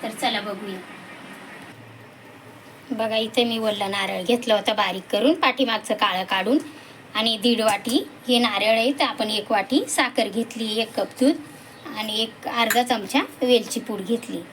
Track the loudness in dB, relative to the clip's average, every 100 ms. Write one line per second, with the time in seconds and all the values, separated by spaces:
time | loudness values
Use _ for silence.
0 | -8 -4 -2 -2 -6 -8 -8 -10 -12 -16
1 | -18 -18 -18 -18 -18 -18 -18 -20 -20 -20
2 | -20 -20 -20 -20 -20 -20 -20 -20 -8 -2
3 | 0 0 0 2 0 2 0 0 -2 -2
4 | -2 -4 0 0 4 2 2 0 0 -2
5 | -2 2 4 4 2 2 0 0 -2 0
6 | 0 0 -2 0 2 2 0 -16 -20 -20
7 | -8 -2 0 2 2 4 4 2 2 0
8 | 0 -12 0 2 4 2 2 4 2 2
9 | -2 0 -2 -2 0 0 2 0 2 0
10 | 0 0 -2 -2 -4 -4 -4 -2 -2 -2
11 | -4 4 4 4 -4 -18 -20 -18 -14 -8
12 | -6 -4 -4 -6 -6 0 2 4 2 0
13 | 2 0 0 -2 4 4 4 -6 -6 -8
14 | -2 -2 -2 -10 -10